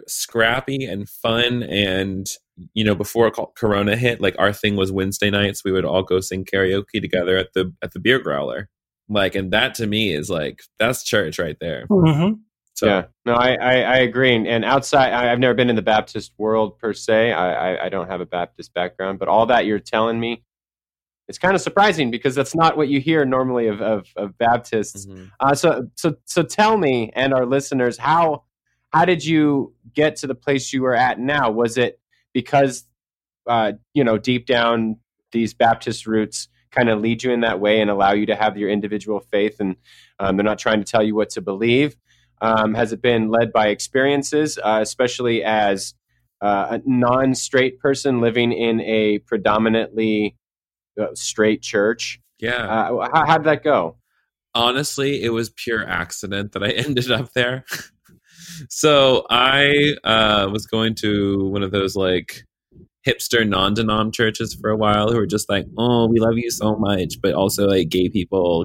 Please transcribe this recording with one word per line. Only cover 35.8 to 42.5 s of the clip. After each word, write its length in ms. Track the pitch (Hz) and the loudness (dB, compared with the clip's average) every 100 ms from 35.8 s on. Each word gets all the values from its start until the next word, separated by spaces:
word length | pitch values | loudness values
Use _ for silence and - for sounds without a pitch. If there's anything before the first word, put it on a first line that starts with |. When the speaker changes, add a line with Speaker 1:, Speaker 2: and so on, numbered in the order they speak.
| 123 113 113 | -4 -8 -2
Speaker 3:
roots 420 | 110 107 - - _ _ | -2 -2 -6 -14 _ _
kinda 240 | 131 117 107 | 0 0 0
lead 260 | 113 113 | -2 -2
you 80 | 127 | -2
in 100 | 120 | 0
that 180 | 113 95 | 0 0
way 200 | 104 110 | 2 2
and 80 | 104 | 2
allow 240 | 98 98 | 2 2
you 140 | 104 107 | 2 0
to 80 | |
have 220 | 104 107 101 | 0 -2 -2
your 100 | 101 | -2
individual 520 | 104 101 104 101 101 | -2 -2 -6 -6 -8
faith 400 | - 101 107 - | -2 0 0 -2
and, 160 | 98 92 _ - _ - | -6 -6 _ -20 _ -6
um, 180 | 98 98 | -2 0
they're 80 | |
not 140 | 104 104 | 0 0
trying 220 | 117 107 | 0 0
to 80 | 98 | 0
tell 140 | 113 | 0
you 100 | 107 | 2
what 160 | 107 104 | 0 -2
to 100 | - | -4
believe? 560 | 90 98 117 123 147 - _ _ _ - | -6 -2 2 2 2 -4 _ _ _ -4
Um, 320 | 113 | 0